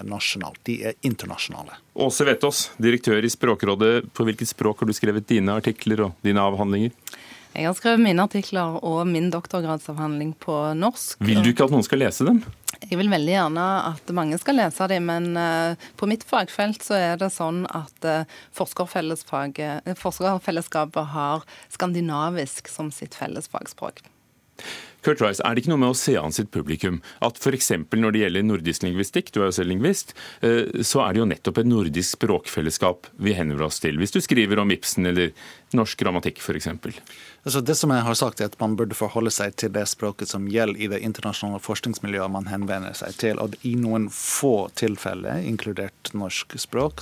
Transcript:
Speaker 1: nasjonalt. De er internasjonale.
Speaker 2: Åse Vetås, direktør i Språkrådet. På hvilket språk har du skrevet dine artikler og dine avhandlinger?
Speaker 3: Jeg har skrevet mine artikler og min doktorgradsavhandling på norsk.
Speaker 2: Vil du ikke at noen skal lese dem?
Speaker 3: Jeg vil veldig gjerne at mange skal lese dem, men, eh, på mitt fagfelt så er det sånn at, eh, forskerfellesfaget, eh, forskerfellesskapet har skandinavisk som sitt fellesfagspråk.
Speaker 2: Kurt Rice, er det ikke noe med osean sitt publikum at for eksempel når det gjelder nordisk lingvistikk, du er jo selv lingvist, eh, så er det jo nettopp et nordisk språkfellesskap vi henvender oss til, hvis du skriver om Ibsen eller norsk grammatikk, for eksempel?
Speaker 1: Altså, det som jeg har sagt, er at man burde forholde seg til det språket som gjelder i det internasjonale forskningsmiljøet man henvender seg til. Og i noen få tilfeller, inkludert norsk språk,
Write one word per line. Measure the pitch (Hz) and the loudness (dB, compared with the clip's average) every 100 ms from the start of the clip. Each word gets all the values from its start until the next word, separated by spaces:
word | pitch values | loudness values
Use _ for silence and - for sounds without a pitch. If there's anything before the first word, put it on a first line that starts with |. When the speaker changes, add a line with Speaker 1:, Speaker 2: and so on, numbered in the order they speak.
| 98 | -8
Speaker 1:
nasjonalt. | 101 - 101 92 - | -4 -4 -4 -6 -10
De | - 117 107 | -6 -6 -6
er | 110 | -4
internasjonale. | 143 113 - - - - - - _ - | -2 -4 -6 -8 -8 -8 -14 -18 _ 0
Speaker 2:
Åse | 135 - | 0 4
Vetås, | 143 117 143 143 - - | 4 4 2 2 -4 2
direktør | 113 120 - 107 | 4 4 4 4
i | 113 | 4
Språkrådet. | - 123 104 101 98 110 120 - | 2 2 2 2 4 4 4 0
På | - | 0
hvilket | 113 107 113 | 0 0 -2
språk | - 107 107 | 0 0 2
har | 110 | 0
du | |
skrevet | 107 110 104 104 | 0 2 0 2
dine | 113 98 | 2 4
artikler | 104 107 107 - 107 101 | 2 0 -2 0 2 2
og | 87 | 0
dine | 104 101 | 2 4
avhandlinger? | 98 98 101 98 113 120 - - - - - | 4 2 2 2 0 -2 -18 -18 -20 -20 -14
Speaker 3:
Jeg | - 160 | -4 -2
har | |
skrevet | 185 233 233 | 0 2 4
mine | 226 175 | 6 6
artikler | 208 202 196 190 170 165 | 2 0 -2 -2 -2 -2
og | - 165 175 | -2 0 2
min | 170 175 | 2 0
doktorgradsavhandling | 165 175 185 165 156 - 151 156 147 151 156 | -2 -4 -4 -2 -4 -4 -6 -4 -2 -4 -6
på | - 151 151 156 | -4 -2 0 0
norsk. | 202 247 - - | 0 -2 -8 -2
Speaker 2:
Vil | 101 107 | 2 6
du | 113 | 6
ikke | 120 135 | 6 6
at | |
noen | 143 | 6
skal | - 135 | 4 2
lese | 127 - | 2 2
dem? | 135 240 - - - - - | 4 4 2 -12 -10 -10 -4
Speaker 3:
Jeg | 180 | 0
vil | 202 | 2
veldig | 185 151 | 2 2
gjerne | 190 165 160 180 190 - | 2 2 0 0 0 -2
at | 156 - | -6 -4
mange | 175 156 165 | -2 0 -2
skal | - 269 | 0 2
lese | 190 - 185 | 2 0 0
dem, | 190 170 | 0 0
men, | 170 175 170 | 0 0 0
eh, | 170 165 165 170 - - | 0 2 0 -2 -8 -4
på | 202 | -2
mitt | 226 | -2
fagfelt | - 247 185 - 208 208 | 0 0 0 -2 -2 -2
så | - 202 | -2 0
er | 175 170 | 2 0
det | 190 | -2
sånn | - 165 170 180 | -2 -2 -2 -4
at, | 165 151 - 165 | -6 -10 -6 -2
eh, | 156 156 - - - | 0 -2 -10 -14 -6
forskerfellesfaget, | 180 - 180 190 160 160 - 143 143 139 151 147 - | -6 -4 -4 -4 -4 -6 -6 -6 -4 -6 -6 -6 -6
eh, | |
forskerfellesskapet | 185 185 - 185 190 - 170 170 160 151 160 151 | -6 -6 -2 0 0 -2 -4 -2 -2 -2 -2 -4
har | 151 143 156 - - - | -2 -2 -2 -6 -20 -14
skandinavisk | - 180 175 170 147 156 175 139 - - | -4 -2 0 0 0 -2 -2 -6 -8 -12
som | - 156 | -10 -10
sitt | - - - | -10 -14 -10
fellesfagspråk. | - - - - - - - - - _ _ _ _ - - - - - | -8 -8 -8 -10 -10 -12 -12 -12 -20 _ _ _ _ -18 -14 -14 -16 -4
Speaker 2:
Kurt | - 147 | 2 4
Rice, | 107 98 - | 4 2 0
er | 117 | 0
det | |
ikke | 131 | 2
noe | 156 | 4
med | 123 | 4
osean | 123 - 117 76 78 | 2 2 2 0 -4
sitt | 104 | -4
publikum | - 78 78 95 85 - - | -4 -4 -2 -2 -2 -6 -2
at | 117 - | -2 0
for | - 131 | 0 0
eksempel | - 95 78 110 | 0 0 0 0
når | 113 | 2
det | 107 101 | 2 2
gjelder | 87 | 2
nordisk | 107 101 82 82 | 2 0 0 -2
lingvistikk, | 92 90 98 - - | -2 -2 -2 -2 -2
du | - | 0
er | 98 | 0
jo | 90 | 2
selv | 90 | 0
lingvist, | 92 139 196 - - - - | 2 2 0 -4 -14 -18 -2
eh, | 113 117 113 - | 2 4 2 0
så | 117 139 104 | 0 2 2
er | 98 | 2
det | |
jo | 113 | 2
nettopp | 80 - 92 | 0 -2 2
et | 117 | 4
nordisk | 117 90 76 92 - | 4 2 0 -2 0
språkfellesskap | 113 92 - - 78 - 95 90 - - | 0 0 -2 -4 -2 0 0 0 -6 -2
vi | 98 | 0
henvender | 95 80 71 78 | 2 0 0 -2
oss | - | -2
til, | 107 76 | -2 0
hvis | 98 | 0
du | - | 0
skriver | - 131 104 107 | 2 4 4 4
om | 101 90 | 2 0
Ibsen | - - 90 | -2 0 2
eller | 87 87 - - - _ | 4 2 -2 -20 -20 _
norsk | 127 107 - | 0 0 0
grammatikk, | 101 90 85 - | 0 0 -2 -6
for | - 78 | -6 -4
eksempel? | - 80 - - - - - - - | -4 -6 -10 -12 -18 -20 -20 -12 -4
Speaker 1:
Altså, | 135 | -2
det | 123 156 | 2 2
som | 156 | 4
jeg | 131 | 4
har | 117 113 | 2 2
sagt, | 127 - | 0 -2
er | 104 | -6
at | - | -2
man | 110 107 | -2 0
burde | 110 98 | -2 -2
forholde | 107 113 113 | -4 0 -2
seg | - 101 - | 0 -4 -4
til | 110 | -4
det | 98 101 | -2 -4
språket | - 107 101 101 | -4 -6 -6 -8
som | 101 98 | -6 -2
gjelder | 107 113 95 | 0 0 -2
i | 104 | -4
det | 98 | -4
internasjonale | 107 107 107 101 101 101 | -6 -6 -6 -6 -6 -6
forskningsmiljøet | - 107 123 110 104 101 95 | -6 -6 -4 -6 -4 -4 -4
man | 95 95 | -4 -6
henvender | 101 101 98 92 92 | -6 -4 -4 -6 -8
seg | 87 95 | -10 -4
til. | 113 107 | -2 -2
Og | 110 104 | -4 -6
i | 127 120 | -4 0
noen | 117 110 107 | 0 0 -2
få | - - - 139 110 92 - | -4 -4 0 2 2 0 -2
tilfeller, | 113 101 98 92 92 - - | -2 -2 -6 -6 -6 -4 -4
inkludert | 110 - 98 98 - - | -4 -4 -6 -8 -10 -10
norsk | 107 98 - - 127 | -8 -6 -6 -8 -10
språk, | - 117 147 - | -6 -2 -2 -2